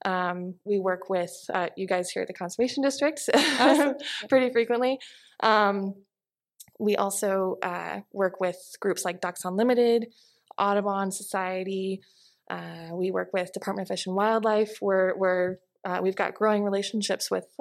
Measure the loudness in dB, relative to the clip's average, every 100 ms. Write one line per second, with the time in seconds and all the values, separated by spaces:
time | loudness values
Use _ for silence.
0 | -4 -2 -2 -2 -6 -10 -2 0 0 -2
1 | -2 -2 -2 -8 -6 -4 -4 -4 -2 -2
2 | -2 -4 -6 -6 -8 0 0 2 0 2
3 | 0 0 2 4 4 4 6 6 4 0
4 | -8 -10 2 4 4 2 2 2 2 0
5 | -6 -20 -20 _ 4 6 4 2 -2 -6
6 | _ _ _ _ _ _ -20 _ 0 2
7 | 0 0 0 0 0 -2 -4 -4 -4 -6
8 | -8 -2 -2 0 -4 -4 -14 -6 -2 -2
9 | -4 -4 -6 -6 -6 0 2 4 4 2
10 | 0 _ -20 _ _ -2 0 2 0 -2
11 | -2 -4 -6 -4 -4 -4 -4 -4 -4 -6
12 | _ _ _ _ _ -10 -10 -14 -12 -4
13 | -2 -2 -2 -4 -4 -6 -6 -6 -6 -6
14 | -4 0 2 2 2 2 0 -2 0 4
15 | 2 2 0 2 0 -2 _ _ -6 0
16 | 0 0 -2 2 2 4 2 0 -2 -4
17 | -2 -2 -2 -4 -4 -12